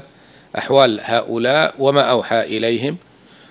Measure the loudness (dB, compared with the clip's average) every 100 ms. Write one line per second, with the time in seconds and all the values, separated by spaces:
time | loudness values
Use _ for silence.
0 | 0 -20 -20 -20 _ -8 0 4 4 2
1 | -2 -4 -2 -2 0 0 0 0 0 2
2 | 2 0 0 -2 -2 -2 -2 -2 -4 -8
3 | -14 _ -20 -20 -20